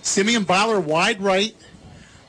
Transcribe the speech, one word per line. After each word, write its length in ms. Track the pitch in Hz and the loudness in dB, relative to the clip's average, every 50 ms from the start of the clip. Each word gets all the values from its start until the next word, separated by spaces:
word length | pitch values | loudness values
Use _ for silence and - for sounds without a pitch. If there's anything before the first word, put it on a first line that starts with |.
Simeon 420 | - - - 202 196 220 240 233 190 | -6 -2 -2 0 0 0 0 0 0
Bowler 360 | - 180 190 208 226 220 196 | 0 2 2 2 2 0 -2
wide 400 | 165 147 156 165 180 214 240 196 | -2 0 0 0 0 0 -2 -2
right. 340 | 196 202 190 190 208 220 - - - - - - - - - - - - - - - | 0 0 2 0 0 -2 -6 -16 -20 -20 -20 -20 -20 -20 -20 -20 -20 -20 -20 -20 -10